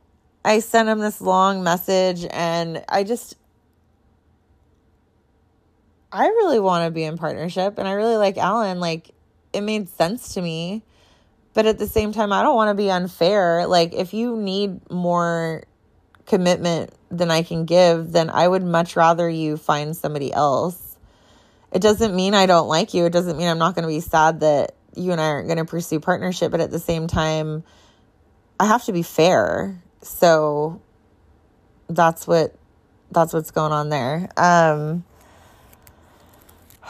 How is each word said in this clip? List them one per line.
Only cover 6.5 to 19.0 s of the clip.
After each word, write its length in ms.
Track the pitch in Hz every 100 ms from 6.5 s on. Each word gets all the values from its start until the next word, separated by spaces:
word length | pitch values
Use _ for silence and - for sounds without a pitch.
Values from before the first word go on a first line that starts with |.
| 240
wanna 320 | 190 170 165
be 120 | 160
in 140 | 156 160
partnership, 600 | 156 107 170 185 190 208
and 80 | 196
I 60 |
really 240 | 196 226 226
like 200 | 202 -
Alan. 420 | 175 226 202 180
Like, 300 | 170 165 - _ _ _ _
it 100 | 202
made 280 | 208 214 185
sense 460 | - 170 247 - 196
to 60 |
me. 400 | 170 160 170 220 - _ _ _ _ _ _ 214
But 100 | 220
at 140 | 214
the 80 | 208
same 240 | 220 214
time, 200 | 214 208
I 120 | 196
don't 120 | 262 247
wanna 200 | 214 202
be 160 | 196
unfair. 720 | 180 180 - 165 208 175 170 175
Like, 300 | 180 170 175
if 180 | 185
you 240 | 214 240 226
need 540 | 196 190 202 180 -
more 720 | 180 175 175 170 165 165 160 - _ _ _ _ _ -
commitment 680 | 190 180 180 175 160 - - -
than 220 | 175 170
I 100 | 160
can 240 | 165 165 160
give, 460 | 175 180 165 165
then 180 | 165 165
I 180 | - 175
would 160 | 190
much 320 | 180 170 175
rather 320 | 175